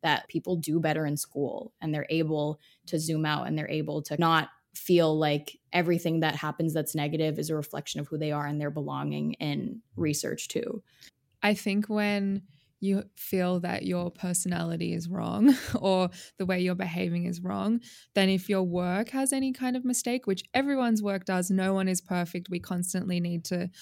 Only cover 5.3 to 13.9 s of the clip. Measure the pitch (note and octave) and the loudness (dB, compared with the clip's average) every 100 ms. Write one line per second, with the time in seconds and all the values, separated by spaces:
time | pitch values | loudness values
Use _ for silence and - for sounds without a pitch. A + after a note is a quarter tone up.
5.3 | D3 D3+ - _ F3 E3+ E3+ E3+ D#3+ D#3 | 2 -2 -14 _ 2 2 2 2 2 0
6.3 | D3+ D3+ D3+ E3 D#3 D3+ D#3 D3 D#3 D#3 | 0 -4 -2 0 0 -2 -2 -2 0 0
7.3 | D3+ D#3 D#3 D3 D3 - D3 C#3+ D3+ D3+ | 0 -2 -4 -4 -8 -8 -8 -6 -4 -2
8.3 | D3 D3 D3+ D3 D3+ C#3+ C#3 D3 D3 D3+ | -2 -2 -2 -2 -4 -4 -4 -4 -2 -2
9.3 | - D3+ C#3+ - - - - D3+ D3 - | -2 -2 -2 -4 -8 -12 -2 0 0 -2
10.3 | - - - - G#3 - _ - _ _ | -6 -4 -4 -4 -8 -14 _ -20 _ _
11.3 | _ G#3 G#3 G#3 G3+ G#3 G#3 G#3 G3+ G3 | _ 0 2 0 0 0 0 0 0 0
12.3 | G3 F#3+ - _ _ G3 G3 - - - | -4 -8 -20 _ _ 0 0 -2 -12 -2
13.3 | F#3+ F3+ F3+ F3 - F#3 | 0 2 0 -2 -4 -2